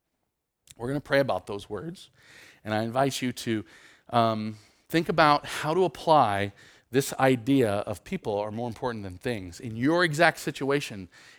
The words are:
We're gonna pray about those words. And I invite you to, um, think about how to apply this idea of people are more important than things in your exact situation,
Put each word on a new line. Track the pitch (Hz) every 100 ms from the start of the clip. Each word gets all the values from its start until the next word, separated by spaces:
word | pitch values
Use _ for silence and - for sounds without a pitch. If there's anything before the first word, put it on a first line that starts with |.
| _ _ _ _ _ _ _ -
We're | 117
gonna | 143
pray | - 139
about | 131 92 -
those | 101 -
words. | 104 165 180 - _ - - - _ 104
And |
I | 107
invite | 113 120 139 -
you | 127
to, | 120 - 110 - - - - -
um, | 120 113 110 107 110 - _ -
think | 160 170
about | 170 151 147 -
how | - 151
to | 165 180
apply | - - 156 117 101 101 - - - _
this | 131 139
idea | - 135 127 110 139 113
of | 101 107 101
people | - 190 117 101
are | 107
more | 107 120
important | 107 127 113
than | 98 92
things | 127 113 90 87
in | 127 110
your | 135 170
exact | 175 147 170 -
situation, | - - 135 143 - 107 90 - -